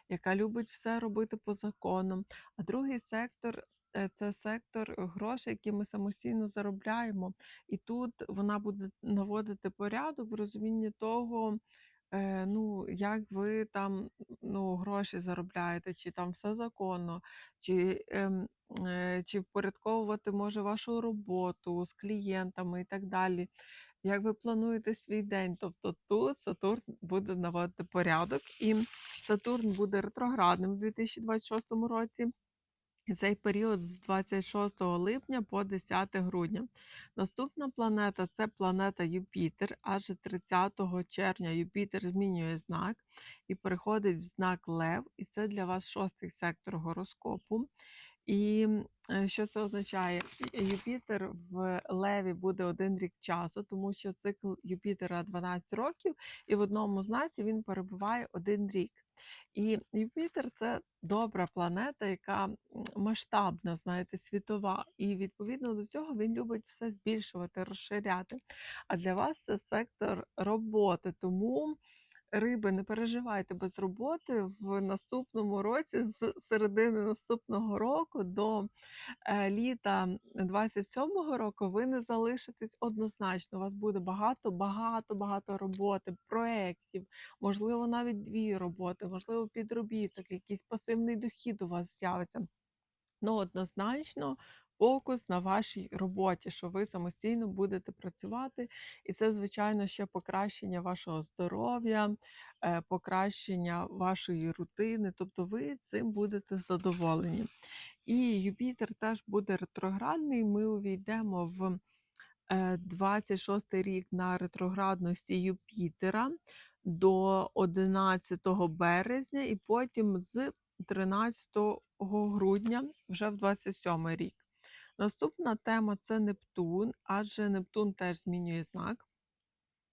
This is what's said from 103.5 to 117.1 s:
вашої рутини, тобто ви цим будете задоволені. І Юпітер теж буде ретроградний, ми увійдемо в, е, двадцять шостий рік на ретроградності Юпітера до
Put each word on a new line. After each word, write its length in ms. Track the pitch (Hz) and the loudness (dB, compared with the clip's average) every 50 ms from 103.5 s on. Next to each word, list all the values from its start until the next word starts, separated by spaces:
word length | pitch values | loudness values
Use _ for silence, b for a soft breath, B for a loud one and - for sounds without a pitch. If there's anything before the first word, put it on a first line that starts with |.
| 190 180 175 175 170 175 175 | -2 0 0 0 0 -2 -2
вашої 640 | - 185 190 180 185 190 - - - 175 160 160 165 | -4 -2 0 0 0 0 0 -2 -2 -2 0 0 0
рутини, 640 | 160 - 170 - _ - 214 226 226 220 208 185 175 | -2 -2 -6 -6 _ -2 0 0 0 0 0 -2 -2
тобто 280 | - 185 190 - - 180 | -4 -6 -4 -4 -4 -4
ви 300 | 185 214 240 277 285 285 | -2 -2 -4 -4 -4 -6
цим 360 | 247 - - 202 214 233 226 | -8 -8 -6 -4 -2 -2 0
будете 460 | 208 202 208 208 208 202 - - 196 | 0 0 0 0 0 -4 -4 -4 -4
задоволені. 880 | 185 - - 185 175 185 190 175 180 170 165 160 160 180 165 165 190 220 - B B B B B B B B B B _ | -4 0 0 0 2 2 2 2 2 2 2 4 2 2 0 0 -2 -4 -6 B B B B B B B B B B _
І 360 | - 233 247 254 240 220 196 | 2 2 4 4 4 4 2
Юпітер 520 | 190 202 196 - 247 254 247 - 220 208 220 | 2 0 0 0 -2 -2 -2 -2 -2 -4 -2
теж 300 | - 220 220 226 208 - | -2 -2 -2 -2 -2 -2
буде 300 | - 196 208 202 208 190 | 0 0 2 2 2 0
ретроградний, 840 | - 190 - - - 190 190 190 202 233 277 320 330 311 294 262 233 220 | 0 -2 -6 -4 -2 -2 0 0 0 0 0 0 0 0 0 2 2 2
ми 220 | 208 202 208 220 | 4 4 2 2
увійдемо 840 | 220 214 202 202 196 190 190 196 214 220 226 220 208 190 175 175 | 2 2 0 0 -2 -2 -2 -2 -2 -2 0 0 0 0 0 -2
в, 320 | 165 180 185 190 185 180 185 B B B B B B B B B B B _ _ - | -2 -2 -2 0 0 0 -2 B B B B B B B B B B B _ _ 0
е, 280 | 190 185 185 180 185 | 0 2 2 2 0
двадцять 640 | 175 180 180 175 180 190 196 202 214 - - 196 180 | -2 -4 -6 -4 0 2 2 2 2 0 0 -2 -2
шостий 440 | - - 196 208 - _ - 190 185 | 0 0 -2 -2 -2 _ 0 0 0
рік 240 | 196 190 185 185 - | 0 -2 -4 -4 -4
на 260 | 185 180 185 180 180 | -2 -2 0 0 0
ретроградності 1040 | 180 180 175 - - 185 180 190 202 196 196 190 180 180 175 180 - - - 185 180 | 0 -2 -4 -4 -2 -2 -2 0 0 2 2 2 2 0 0 0 -2 -2 -2 0 2
Юпітера 920 | 180 190 185 - _ - 214 220 175 165 - _ 190 190 196 214 247 269 339 330 B B B B B B B B - | 2 2 0 -2 _ -10 -4 -2 -2 -2 -2 _ 0 0 2 2 0 0 -2 -6 B B B B B B B B -4
до 680 | 185 170 165 190 190 | -4 2 6 8 8